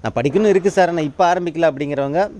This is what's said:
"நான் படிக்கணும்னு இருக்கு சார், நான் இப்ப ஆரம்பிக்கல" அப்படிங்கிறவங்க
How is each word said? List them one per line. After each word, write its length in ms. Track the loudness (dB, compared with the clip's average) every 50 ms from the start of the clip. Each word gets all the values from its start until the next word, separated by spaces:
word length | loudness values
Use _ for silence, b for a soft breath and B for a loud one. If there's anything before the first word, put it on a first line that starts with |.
"நான் 120 | -8 -4 -4
படிக்கணும்னு 360 | -2 -2 0 0 2 2 4 2
இருக்கு 180 | 2 2 2
சார், 200 | 2 2 2 2
நான் 120 | 2 -2 -4
இப்ப 300 | -4 0 0 2 2 2
ஆரம்பிக்கல" 360 | 0 -2 -6 -2 2 0 0
அப்படிங்கிறவங்க 600 | 2 0 -6 -4 -2 -2 -2 -2 0 -2 -2 -2 -6